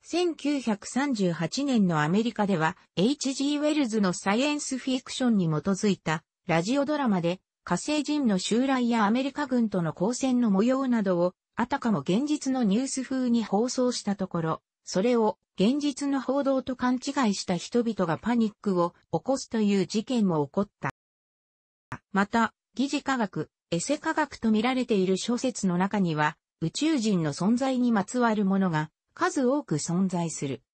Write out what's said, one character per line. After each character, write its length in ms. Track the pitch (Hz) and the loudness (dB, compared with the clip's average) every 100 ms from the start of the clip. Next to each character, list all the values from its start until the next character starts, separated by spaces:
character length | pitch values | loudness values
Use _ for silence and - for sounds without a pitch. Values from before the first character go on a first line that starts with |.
千 340 | - 330 359 302 | -4 0 0 0
九 240 | 285 285 | -2 0
百 260 | 233 208 - | 0 -4 -2
三 280 | 247 285 | -2 -2
十 180 | 226 185 | 0 0
八 320 | 170 165 - | 0 -2 -2
年 240 | 285 240 190 | 0 2 4
の 140 | 160 | 2
ア 80 | 147 | 2
メ 140 | 190 | 2
リ 100 | 233 | 0
カ 120 | - 202 | -2 0
で 120 | 180 | 2
は、 200 | 160 - _ - | 0 -2 _ 0
エ 100 | 202 | 0
イ 120 | 294 | 0
チ 160 | 262 | -4
ジ 120 | 262 277 | -2 -2
ー 140 | 294 | 0
ウ 40 | |
ェ 100 | 302 | 0
ル 140 | 302 262 | 2 0
ズ 140 | 220 | 2
の 100 | 196 | 0
サ 240 | 170 - 226 | 0 0 0
イ 60 | |
エ 120 | 294 | 0
ン 60 | 294 | -2
ス 180 | - 254 | -4 -6
フ 140 | - | -2
ィ 100 | 254 | -4
ク 100 | - | -4
シ 120 | - | -2
ョ 60 | 254 | 2
ン 80 | 214 | 2
に 80 | 165 | 2
基 40 | |
づ 380 | 151 190 190 214 | 0 0 0 0
い 100 | 185 | 0
た 260 | - 160 _ _ - | -2 -6 _ _ 0
ラ 160 | 165 | 0
ジ 160 | 175 277 | 2 0
オ 80 | 277 | 0
ド 120 | 302 | 0
ラ 100 | 262 | 0
マ 140 | 190 | 2
で、 180 | 170 185 _ _ | 0 -4 _ _
火 120 | - 175 | -4 -4
星 280 | - 302 | 0 -2
人 240 | 277 302 262 | 0 0 2
の 100 | 190 | 0
襲 300 | - 240 262 | 0 0 2
来 220 | 262 240 | 0 0
や 160 | 233 202 | 2 2
ア 60 | |
メ 120 | 233 | 2
リ 80 | 269 | -2
カ 160 | 277 285 | -4 -2
軍 220 | 254 226 | 0 0
と 120 | 190 | 0
の 120 | 165 - | -2 -2
交 160 | 190 | -2
戦 280 | 254 262 247 | 0 0 2
の 100 | 233 | 4
模 120 | 190 | 4
様 240 | 233 262 269 | 4 2 0
な 160 | 233 | 0
ど 160 | 196 175 | 2 2
を、 140 | 175 - _ - | 0 -2 _ -6
あ 120 | 233 | -2
た 120 | 277 | -2
か 120 | 240 | 0
も 80 | 190 | -2
現 260 | 135 190 285 | 0 0 0
実 240 | 294 269 | -2 -2
の 120 | 262 | 0
ニ 160 | 226 202 | 2 0
ュ 40 | |
ー 40 | 269 | 0
ス 160 | - | -6
風 260 | 247 262 254 | -4 -2 2
に 140 | 233 | 0
放 260 | 208 196 247 | 2 0 0
送 220 | - 247 | 0 0
し 120 | 240 | 0
た 120 | - 196 | -4 -4
と 120 | 185 | -4
こ 140 | 170 | -2
ろ、 200 | 160 - _ _ | -2 -4 _ _
そ 180 | - 185 | -4 0
れ 140 | 226 240 | 2 2
を 220 | 214 - _ - | 2 -2 _ 0
現 240 | 196 285 | 2 2
実 300 | 285 285 285 | -2 -2 -2
の 100 | 277 | -2
報 240 | 254 277 | 0 0
道 180 | 277 262 | 2 0
と 120 | 254 254 | -2 -2
勘 200 | 254 254 | 0 0
違 340 | - 277 233 | -2 0 0
い 60 | 190 | 0
し 100 | - | -2
た 100 | 175 | -4
人 280 | - - 226 | 0 -2 0
々 200 | 220 175 | -2 -2
が 120 | 151 | 0
パ 180 | 208 240 | 0 0
ニ 160 | 220 | 0
ッ 20 | - | -2
ク 200 | 208 180 | -2 2
を 120 | 175 _ _ | 0 _ _
起 100 | 165 | -4
こ 160 | - 269 | -2 -4
す 120 | - | -2
と 120 | 226 | 0
い 200 | 208 196 | 2 2
う 60 | 175 | 0
事 160 | 214 | -2
件 240 | 214 247 202 | -2 0 2
も 180 | 160 143 | 2 0
起 60 | |
こ 100 | - | -2
っ 60 | 202 _ | -4 _
た。 80 | 143 - _ _ _ _ _ _ _ _ _ - _ | -10 -10 _ _ _ _ _ _ _ _ _ -18 _
ま 140 | 196 202 | 0 0
た、 280 | 233 226 _ _ - | 2 0 _ _ -4
疑 140 | 277 | -2
似 120 | 294 | -2
科 140 | - 262 | -2 -2
学、 320 | 208 - 151 _ _ | -2 -4 -8 _ _
エ 80 | 170 | -4
セ 200 | - 294 | -2 -2
科 140 | 320 | -2
学 240 | 320 294 - | -2 -4 -2
と 140 | 226 | 0
見 100 | 214 | 2
ら 120 | 233 | 2
れ 120 | 254 247 | 0 0
て 100 | 208 | 2
い 100 | 185 | 2
る 100 | 185 | 0
諸 200 | - 240 | 0 -2
説 300 | 262 - 190 | -2 -2 -2
の 100 | 175 | 0
中 220 | 196 214 | 0 0
に 160 | 180 151 | 0 2
は、 220 | 151 - _ _ | 0 -2 _ _
宇 120 | 165 | -6
宙 260 | - 302 311 | -2 0 0
人 260 | 220 185 | 0 0
の 100 | 156 | 0
存 220 | 139 180 240 | 0 0 0
在 240 | 269 254 | 0 0
に 120 | 247 | 2
ま 120 | 220 | 0
つ 160 | 185 247 | 0 0
わ 140 | 233 | 0
る 120 | 214 196 | 2 2
も 120 | 196 | 2
の 120 | 190 | 2
が 200 | 156 156 _ _ | 0 -4 _ _
数 320 | - 359 330 247 | -2 -2 2 2
多 180 | 294 | 0
く 120 | 269 151 | 0 -4
存 320 | - 170 190 | -2 0 0
在 240 | 180 170 | -2 -4
す 160 | - 139 | -6 -6
る。 160 | 123 _ | -8 _